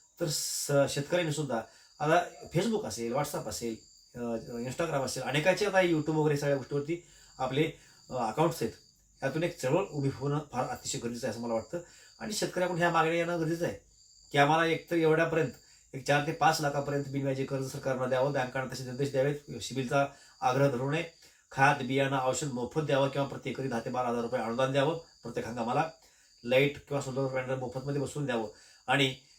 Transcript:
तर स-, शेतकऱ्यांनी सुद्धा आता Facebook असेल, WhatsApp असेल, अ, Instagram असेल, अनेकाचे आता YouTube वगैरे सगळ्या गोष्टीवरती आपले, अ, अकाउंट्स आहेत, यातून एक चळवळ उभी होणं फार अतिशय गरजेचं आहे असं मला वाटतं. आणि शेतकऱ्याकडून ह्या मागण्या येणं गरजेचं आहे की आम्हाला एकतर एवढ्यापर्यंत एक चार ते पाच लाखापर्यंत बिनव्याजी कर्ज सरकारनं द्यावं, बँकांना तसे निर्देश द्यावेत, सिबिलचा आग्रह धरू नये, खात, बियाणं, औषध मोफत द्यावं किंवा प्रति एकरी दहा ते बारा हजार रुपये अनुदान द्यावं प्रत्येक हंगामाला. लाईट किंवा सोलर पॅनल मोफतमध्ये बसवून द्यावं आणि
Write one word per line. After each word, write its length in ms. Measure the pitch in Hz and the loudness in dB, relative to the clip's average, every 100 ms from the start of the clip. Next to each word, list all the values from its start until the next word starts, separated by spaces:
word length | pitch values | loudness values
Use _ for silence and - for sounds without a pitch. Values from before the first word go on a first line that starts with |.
| _ - | _ -6
तर 60 | 165 | -4
स-, 440 | 143 - - - 143 135 | -2 -4 -4 2 2 4
शेतकऱ्यांनी 440 | 147 143 180 165 | 0 0 0 0
सुद्धा 240 | 147 135 117 - - - - | -2 -2 -4 -6 -14 -20 -4
आता 240 | 147 170 - - - | 2 4 2 -8 -4
Facebook 300 | 165 220 220 | 0 2 0
असेल, 280 | 120 107 117 | -2 -4 -2
WhatsApp 360 | 131 143 160 113 | 0 0 -4 -6
असेल, 260 | - 117 110 - _ _ | -6 -6 -6 -12 _ _
अ, 40 | 123 120 113 - | -8 -4 -4 -6
Instagram 480 | 117 127 131 165 143 | -8 -6 -4 -2 0
असेल, 220 | 123 131 | -2 -4
अनेकाचे 420 | - 147 175 180 | -2 2 4 4
आता 160 | 208 190 | 4 4
YouTube 340 | 175 160 147 | 4 4 2
वगैरे 220 | 156 151 143 | 2 2 2
सगळ्या 200 | 143 139 | 2 0
गोष्टीवरती 460 | - 143 143 175 - - - - | 0 -4 -2 -6 -8 -20 -18 -6
आपले, 340 | 131 135 156 - - - - | -2 2 0 -2 -20 -20 -8
अ, 40 | |
अकाउंट्स 500 | 127 127 135 160 - | -4 -2 2 0 2
आहेत, 100 | 110 - _ _ _ _ | -4 -6 _ _ _ _
यातून 200 | 135 160 | -4 -2
एक 160 | 170 - | -2 -2
चळवळ 260 | 127 170 196 | 0 0 0
उभी 180 | 151 139 | -2 -2
होणं 260 | - 139 151 - | -2 -2 -2 -4
फार 160 | 240 262 | -4 -4
अतिशय 320 | 247 - 127 | -6 -8 -6
गरजेचं 280 | 117 120 123 | -6 -4 -6
आहे 40 | |
असं 120 | 110 | -4
मला 100 | 120 | -4
वाटतं. 260 | 113 - 175 170 - - - | -4 -4 -8 -10 -20 -20 -12
आणि 140 | 214 | -8
शेतकऱ्याकडून 460 | 208 175 180 180 170 | -4 -2 0 0 2
ह्या 100 | 175 | 2
मागण्या 260 | 160 160 | 4 2
येणं 240 | 170 170 170 | 2 0 0
गरजेचं 260 | 160 170 | 0 0
आहे 120 | 170 - _ _ _ _ _ | -2 -4 _ _ _ _ _
की 60 | 143 | 4
आम्हाला 280 | 143 160 | 6 6
एकतर 300 | 165 156 - | 4 0 0
एवढ्यापर्यंत 560 | 170 160 156 165 160 147 - - - _ | 2 4 4 4 2 0 -4 -20 -20 _
एक 140 | 135 131 | -6 2
चार 200 | 143 147 | 2 2
ते 40 | |
पाच 300 | - 151 160 | 2 4 4
लाखापर्यंत 420 | 143 143 139 143 135 | 0 -2 -2 -2 -2
बिनव्याजी 380 | 139 135 135 | -2 -2 -2
कर्ज 260 | 135 135 131 | -2 -4 -4
सरकारनं 380 | 135 135 127 123 | -4 -4 -2 0
द्यावं, 220 | 127 139 | 2 2
बँकांना 420 | 139 127 135 127 | 0 -2 -4 -6
तसे 100 | - | -8
निर्देश 280 | 127 123 139 | -8 -4 0
द्यावेत, 500 | 131 147 147 - 117 | 2 2 0 -8 -10
सिबिलचा 440 | - 127 127 143 139 - - - | -6 -4 0 2 0 -4 -20 -2
आग्रह 280 | 135 131 139 | 0 4 4
धरू 220 | 123 139 | 2 0
नये, 120 | 156 165 - - _ _ | -2 -4 -12 -20 _ _
खात, 240 | - 139 143 | 4 4 4
बियाणं, 360 | 127 135 135 135 | 0 0 2 2
औषध 300 | 131 131 147 | 0 0 -2
मोफत 300 | 120 120 156 | -4 -2 -2
द्यावं 280 | 147 135 139 | 2 2 2
किंवा 180 | 143 139 | 0 -2
प्रति 220 | 127 131 | -4 -6
एकरी 180 | 120 135 | -4 -4
दहा 120 | 117 | -4
ते 100 | 131 | -2
बारा 180 | 123 123 | -2 0
हजार 140 | 117 | -2
रुपये 200 | 113 123 | -2 -2
अनुदान 300 | 110 120 135 | -2 0 2
द्यावं 260 | 139 139 170 | 4 2 0
प्रत्येक 480 | - _ 117 117 | -8 _ -8 -6
हंगामाला. 440 | 113 120 117 143 - - - _ _ _ | -6 -4 -2 0 -2 -6 -20 _ _ _
लाईट 440 | 117 131 143 - - | 2 4 4 0 -6
किंवा 140 | 143 | -6
सोलर 260 | 135 127 135 | -4 -2 -2
पॅनल 280 | 131 127 | -2 -2
मोफतमध्ये 460 | 131 123 131 135 139 | -4 -4 -6 -4 -2
बसवून 240 | 123 147 | -4 -4
द्यावं 240 | 143 117 107 - - - - | -2 -2 -4 -10 -20 -10 0
आणि 280 | 139 135 127 - | 2 2 -2 -14